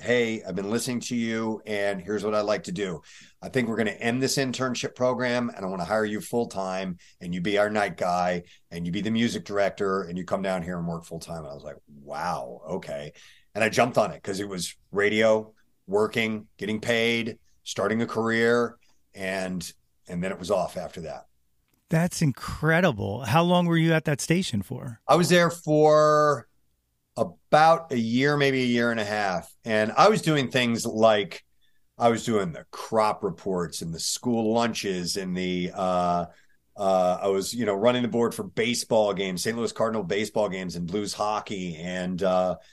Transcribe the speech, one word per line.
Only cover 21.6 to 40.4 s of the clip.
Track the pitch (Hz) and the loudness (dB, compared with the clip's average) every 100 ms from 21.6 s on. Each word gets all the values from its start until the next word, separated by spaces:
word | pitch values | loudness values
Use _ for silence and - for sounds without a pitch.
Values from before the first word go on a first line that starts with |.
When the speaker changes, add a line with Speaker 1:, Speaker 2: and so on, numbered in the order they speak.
| _ _ _ | _ _ _
Speaker 2:
That's | 160 175 - | 0 0 0
incredible. | 156 - - - 156 160 180 104 101 104 | -2 -2 -10 -2 2 4 2 0 -4 -4
How | 107 151 | 0 2
long | 175 180 175 | 4 4 4
were | 165 | 4
you | 165 | 4
at | 160 | 2
that | 160 143 | 0 -4
station | - 170 185 101 | 0 0 0 -4
for? | - 123 135 117 - | -6 -10 -10 -10 2
Speaker 1:
I | 151 | 4
was | 160 | 6
there | 175 170 | 6 4
for | 170 151 151 151 151 151 151 151 131 - _ _ _ _ _ _ - | 0 0 6 8 8 6 6 4 2 -4 _ _ _ _ _ _ -4
about | 107 - _ 151 160 165 - | -4 -4 _ 8 8 6 2
a | 123 | -2
year, | 113 120 143 147 | 0 2 4 4
maybe | 139 131 | 2 2
a | 127 | 2
year | 120 117 | 2 2
and | 113 | 0
a | |
half. | 104 107 101 87 - _ | -2 0 0 -2 -6 _
And | 117 107 107 | -2 2 2
I | 107 185 | 6 6
was | 214 | 6
doing | 160 151 120 | 2 0 2
things | 127 120 113 117 | 0 2 0 -2
like, | 110 110 107 95 - _ _ _ _ _ - | 4 6 6 2 -8 _ _ _ _ _ 0
I | 120 | 2
was | 113 | 2
doing | - 107 92 | 0 0 0
the | 71 - | -6 -14
crop | - - 110 107 101 | -14 -2 2 2 0
reports | 98 85 101 90 85 - | -4 -4 -4 -2 -4 -6
and | 82 | -8
the | 80 | -6
school | - - 123 117 107 | -6 -4 -2 0 2
lunches | 117 117 - 101 90 87 101 | 2 0 -2 -4 -4 -4 -4
and | 92 90 | -4 -4
the, | 92 90 90 | -2 -2 -4
uh, | 101 92 90 87 87 85 - _ _ _ - | -4 -2 0 0 0 -4 -12 _ _ _ -4
uh, | 98 92 90 90 | 2 4 4 2
I | 98 | 0
was, | 95 95 | 0 -2
you | 117 107 | -2 -2
know, | |
running | 98 117 123 | 2 2 2
the | 120 | 0
board | 117 117 | 0 0
for | 117 | -2
baseball | 98 - 117 117 - 113 104 | -6 -2 -2 -2 2 2 4
games, | 95 98 90 | 0 -2 -2
Saint | 120 117 | -4 -2
Louis | 110 | -6
Cardinal | - 113 110 | -2 -2 -2
baseball | 87 104 107 113 | -2 -2 -2 -2